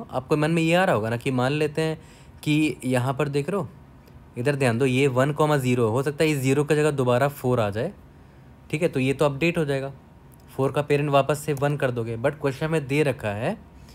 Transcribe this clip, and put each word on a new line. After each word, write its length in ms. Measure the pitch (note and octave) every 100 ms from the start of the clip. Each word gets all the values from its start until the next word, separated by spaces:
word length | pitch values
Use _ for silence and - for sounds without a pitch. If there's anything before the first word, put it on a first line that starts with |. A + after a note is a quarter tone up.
| A3+
आपको 260 | C3 - D3+
मन 140 | D3+
में 120 | E3+
ये 120 | E3
आ 100 | F3
रहा 100 | F#3
होगा 160 | B2 A2
ना 60 | A#2
कि 140 | C#3
मान 200 | B2+ B2+
लेते 300 | D3+ D3+ D3+
हैं 160 | D#3+ D#3 - - - -
कि 340 | - D#3 D#3 -
यहाँ 300 | B2+ B2+ B2+
पर 140 | C3+ D3
देख 200 | C#3+ C#3+
रहे 100 | G3
हो, 80 | C3 - - - - - - -
इधर 180 | B2+ C#3
ध्यान 220 | C3+ A#2
दो, 80 | C3+
ये 200 | B2+ C#3
वन 240 | B2 C#3
कॉमा 240 | D3+ D3+ D3
ज़ीरो, 320 | B2+ B2 A2+
हो 140 | B2
सकता 220 | C#3+ D3
है 60 | D#3
इस 80 | D3
ज़ीरो 260 | C3 C3+
की 100 | D3
जगह 160 | D3+ D3+
दोबारा 360 | C#3 B2 B2 C#3+
फ़ोर 300 | C#3+ B2+ B2
आ 80 | G#2
जाए, 220 | G2+ D3+ - - - - - - - -
ठीक 120 | D#3
है, 60 | D#3+
तो 120 | C#3
ये 140 | B2+
तो 100 | C#3
अपडेट 340 | D3 C3+ E3 F3
हो 60 |
जाएगा, 280 | C#3+ C3+ C3+ - - - - - - -
फ़ोर 160 | C3
का 100 | C#3+
पेरेंट 280 | D3 C#3+ C#3+
वापस 280 | C#3 C3+ D3
से 140 | -
वन 220 | C#3 C#3+ C#3+
कर 140 | C3+
दोगे। 260 | A#2+ A2+ A2+
But 220 | C3+ D3+
क्वेश्चन 300 | C#3 C3 D#3
में 160 | D#3+ C3
दे 160 | C#3+
रखा 280 | D3+ - G#2+
है 260 | G2+ C#3 A3+ - - -